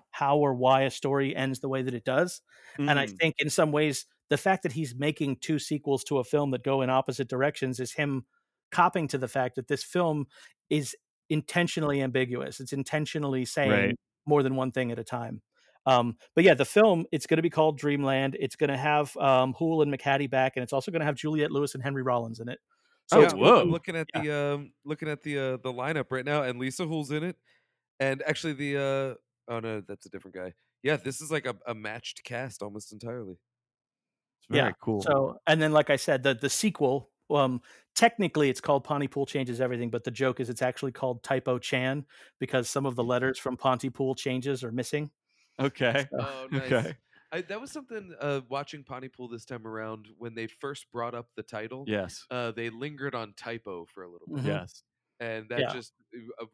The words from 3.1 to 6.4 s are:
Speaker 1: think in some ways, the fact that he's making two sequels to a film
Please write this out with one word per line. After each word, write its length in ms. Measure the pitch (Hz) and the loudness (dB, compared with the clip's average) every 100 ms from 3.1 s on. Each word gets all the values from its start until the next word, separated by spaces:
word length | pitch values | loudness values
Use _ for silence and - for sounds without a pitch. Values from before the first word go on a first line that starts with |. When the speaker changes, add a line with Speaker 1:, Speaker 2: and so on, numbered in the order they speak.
| 95 | 0
Speaker 1:
think 160 | 160 - | -2 0
in 100 | 147 | -2
some 220 | 185 156 | 2 2
ways, 340 | 147 151 135 - _ - | 4 0 -2 -8 _ -2
the 80 | 147 | 0
fact 260 | 190 190 | 2 0
that 80 | 160 | 0
he's 220 | 127 139 123 | -4 -6 -2
making 420 | 147 156 143 127 | -2 -2 -4 -4
two 200 | - 151 | -2 -4
sequels 440 | - 147 147 135 | -2 -4 -2 -2
to 140 | - 139 | 0 -2
a 60 | |
film 260 | 123 147 | 0 0